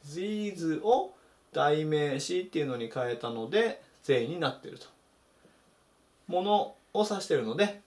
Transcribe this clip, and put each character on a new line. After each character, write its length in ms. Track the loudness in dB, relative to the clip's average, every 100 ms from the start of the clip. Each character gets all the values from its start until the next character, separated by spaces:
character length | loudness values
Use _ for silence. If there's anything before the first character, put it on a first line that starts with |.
| -12
these 760 | -8 -4 -4 -4 -4 -2 0
を 280 | 4 2 2 -10 _ _ _
代 340 | 2 4 4 2
名 340 | 2 2 -2
詞 220 | -2 -4
っ 40 | -2
て 140 | -4
い 40 |
う 20 | -2
の 100 | -4
に 140 | -4
変 160 | -4 -4
え 60 | -4
た 160 | -4
の 180 | -6 0
で、 320 | 2 2 -2 -16 _ 0
they 220 | 2 2
に 120 | -2
な 120 | -4
っ 80 | -4
て 80 | -16
い 40 |
る 60 | -16
と。 80 | -20 _ _ _ _ _ _ _ _ _ _ _ _ _ -4
も 160 | -2
の 320 | 4 2 2 -10 _
を 140 | 0 0
指 140 | -2
し 40 | 0
て 60 |
い 40 | 0
る 80 | 0
の 100 | 0
で 260 | 0 0